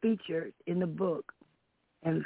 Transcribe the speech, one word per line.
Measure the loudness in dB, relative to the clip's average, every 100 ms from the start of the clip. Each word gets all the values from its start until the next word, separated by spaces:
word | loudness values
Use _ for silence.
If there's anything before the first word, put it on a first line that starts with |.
feature | 2 2 0 -4 -4 -10 -2
in | 0
the | 0
book, | 0 0 0 -4 -16 -20 _ _ _ _ _
and | 0
it's | 0